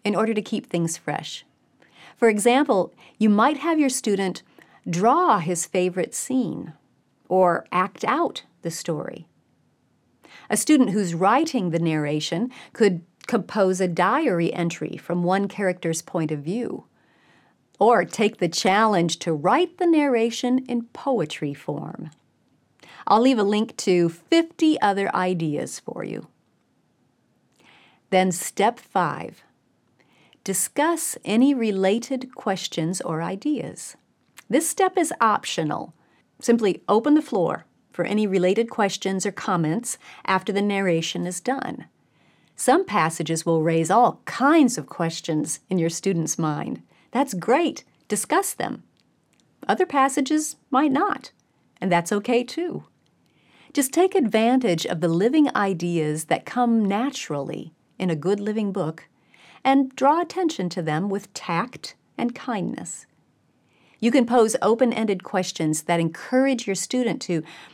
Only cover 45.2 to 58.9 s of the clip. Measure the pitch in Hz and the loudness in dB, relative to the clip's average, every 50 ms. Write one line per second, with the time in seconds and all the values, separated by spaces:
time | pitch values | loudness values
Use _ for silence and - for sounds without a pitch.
45.2 | - - 156 151 147 - - - _ - 190 180 160 165 165 - - 196 190 165 | -4 -2 -2 -2 -2 -4 -6 -10 _ -2 0 0 0 0 -2 -2 -2 -2 -2 -2
46.2 | 156 160 - - 160 156 147 147 147 - - - - _ _ _ _ _ - 240 | -2 -2 -2 -2 -2 -2 -2 -4 -6 -8 -8 -10 -12 _ _ _ _ _ -2 -2
47.2 | 285 262 202 175 - 220 247 320 349 247 - - - _ _ _ _ - 208 202 | -2 -2 -4 -4 0 2 2 2 2 0 -4 -6 -14 _ _ _ _ -6 -6 -6
48.2 | - - 294 403 392 - - - - - - - - _ _ _ _ _ _ _ | -2 0 0 0 0 -2 -4 -6 -8 -8 -8 -12 -16 _ _ _ _ _ _ _
49.2 | _ _ _ _ _ _ _ _ - - 208 247 370 - 285 277 269 277 269 294 | _ _ _ _ _ _ _ _ -4 -2 0 0 0 2 2 2 2 2 2 0
50.2 | 269 - 311 311 302 - - _ _ _ 262 254 311 285 262 285 392 415 - - | 0 0 0 0 0 -4 -10 _ _ _ 0 2 2 2 2 0 0 -2 -2 -6
51.2 | - - - _ _ _ _ _ _ _ _ _ - 190 175 170 170 - 214 202 | -10 -16 -20 _ _ _ _ _ _ _ _ _ 0 2 2 2 2 0 -2 -2
52.2 | 202 240 240 240 240 240 - 320 359 339 - 151 - _ _ _ _ _ _ _ | 0 0 0 0 0 -2 -6 -6 -6 -6 -6 -10 -12 _ _ _ _ _ _ _
53.2 | _ _ _ _ _ _ _ _ _ - - 285 262 - - 320 370 370 - 381 | _ _ _ _ _ _ _ _ _ -6 -4 -2 -2 0 2 2 2 4 2 2
54.2 | 277 208 - 220 220 233 254 262 254 196 175 165 - - 175 160 180 165 165 170 | 2 2 2 2 4 4 4 4 2 2 0 0 -2 -4 -2 -2 0 0 2 2
55.2 | 202 247 294 311 294 - - 214 202 196 190 165 175 175 170 165 151 151 151 156 | 2 4 4 4 4 4 2 0 0 0 -2 -2 -4 -2 -2 -2 -2 -2 -4 -4
56.2 | - - 160 - - - - 254 247 233 233 226 208 190 196 208 254 285 - - | -2 -2 -2 -2 -4 -4 -2 0 2 2 2 2 2 2 0 -2 -2 -4 -6 -8
57.2 | - - 151 143 135 - - - - 160 - _ _ _ _ - 190 180 165 151 | -8 -8 -6 -6 -6 -6 -8 -10 -12 -14 -18 _ _ _ _ -4 -2 -2 -2 -2
58.2 | 143 180 208 208 202 214 214 226 214 196 190 202 160 156 | 0 0 0 0 -2 -4 -4 -2 -4 -2 -2 -2 -4 -4